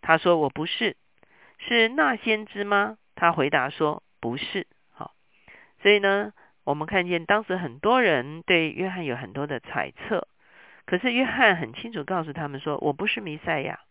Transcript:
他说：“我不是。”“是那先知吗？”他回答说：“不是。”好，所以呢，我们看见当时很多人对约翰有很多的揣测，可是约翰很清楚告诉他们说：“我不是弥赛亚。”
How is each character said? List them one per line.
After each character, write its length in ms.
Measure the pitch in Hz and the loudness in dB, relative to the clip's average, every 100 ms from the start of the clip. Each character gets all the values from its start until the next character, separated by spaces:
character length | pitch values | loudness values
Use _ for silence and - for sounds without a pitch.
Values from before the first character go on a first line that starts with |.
他 160 | - 160 | 4 4
说 200 | 180 170 | 6 4
：“我 80 | 143 | 2
不 160 | - 160 | -2 -8
是。 320 | - 226 - _ _ _ _ - _ | -4 -4 -6 _ _ _ _ -20 _
”“是 280 | - 240 226 | 0 2 4
那 260 | 269 294 233 | 4 2 2
先 320 | 233 220 214 | 0 0 -2
知 160 | 202 | -6
吗？” 340 | 202 202 208 220 _ | 2 2 2 -4 _
他 180 | - 170 | 2 2
回 200 | 165 139 | 4 2
答 180 | 147 131 | 2 -2
说 320 | - 151 151 _ _ | 0 -2 -2 _ _
：“不 180 | 117 123 | -6 -6
是。” 280 | - 196 - _ _ | -6 -8 -8 _ _
好， 220 | - - _ _ _ - - - _ | -16 -16 _ _ _ -20 -20 -20 _
所 80 | 202 | 6
以 80 | 208 | 6
呢， 340 | 196 196 208 - - _ | 6 2 -2 -10 -20 _
我 100 | - | -4
们 140 | 147 156 | -2 0
看 180 | 196 175 | -2 0
见 220 | 175 165 | -2 2
当 160 | 208 | 0
时 140 | 220 185 | 0 -4
很 200 | 165 123 | -4 -2
多 240 | 202 254 | 2 4
人 400 | 226 143 131 156 | 4 2 0 -10
对 300 | - 175 160 | 2 2 2
约 180 | - 185 | -2 -6
翰 160 | 180 156 | -4 -6
有 100 | 120 | -6
很 180 | 113 | -8
多 120 | 113 147 | -8 -6
的 140 | 131 | -8
揣 320 | - 123 69 | -6 -6 -6
测， 360 | - - 214 - _ _ - - - - | -10 -6 -6 -6 _ _ -20 -20 -20 -4
可 100 | 180 | -2
是 160 | 254 | 0
约 120 | 240 262 | 0 0
翰 300 | 247 233 180 | 4 4 4
很 180 | 120 | -2
清 200 | - 233 | -8 -10
楚 100 | 214 | -10
告 200 | 143 185 | -4 -4
诉 100 | 160 | -4
他 140 | 147 147 | -6 -8
们 120 | 139 | -6
说 200 | 151 147 | -6 -2
：“我 100 | 151 | -2
不 140 | 143 208 | -2 -4
是 160 | 233 | -4
弥 160 | 196 151 | -6 -10
赛 240 | - 156 | -4 -4
亚。” 200 | - - _ | -4 -10 _